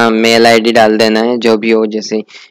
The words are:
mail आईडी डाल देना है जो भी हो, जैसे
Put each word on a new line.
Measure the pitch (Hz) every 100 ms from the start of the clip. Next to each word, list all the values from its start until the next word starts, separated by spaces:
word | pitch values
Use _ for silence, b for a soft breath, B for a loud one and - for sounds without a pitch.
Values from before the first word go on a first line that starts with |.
| 117
mail | 110 113 117 117
आईडी | 117 113
डाल | 117 110 107
देना | 113 110
है | 117 123
जो | 113 110
भी | 113
हो, | 110 110
जैसे | 107 104 110 B B B